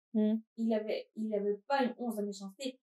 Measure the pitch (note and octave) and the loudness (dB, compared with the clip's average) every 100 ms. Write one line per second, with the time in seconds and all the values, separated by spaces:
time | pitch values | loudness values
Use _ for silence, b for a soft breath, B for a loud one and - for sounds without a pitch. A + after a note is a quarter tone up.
0 | _ A3 G#3+ A3 - - A3+ A3 G#3+ - | _ 2 4 2 -2 -2 0 0 0 -4
1 | - A3 A3 G3+ G3+ G3+ - C#4 A#3+ - | -6 -6 -2 0 0 0 0 2 2 0
2 | A#3+ G#3 G3+ G3 G3 - C4 - _ | -4 -2 -4 -6 -12 -8 -8 -8 _